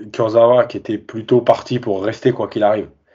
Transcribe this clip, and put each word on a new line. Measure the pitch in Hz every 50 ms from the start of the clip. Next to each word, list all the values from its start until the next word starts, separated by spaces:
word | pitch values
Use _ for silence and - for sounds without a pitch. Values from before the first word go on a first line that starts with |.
| 107 107
Kurzawa, | - - 117 110 107 117 117 117 123 123 117
qui | 117 -
était | 101 - - 107 104
plutôt | - - - 110 110 - 131 120
parti | 120 - 113 - - - 127 123
pour | 123 113 98 95 95
rester, | 110 110 - - 131
quoi | 127 - 107
qu'il | 98 - 110
arrive, | 107 101 107 107 90 - _ _ _ _ _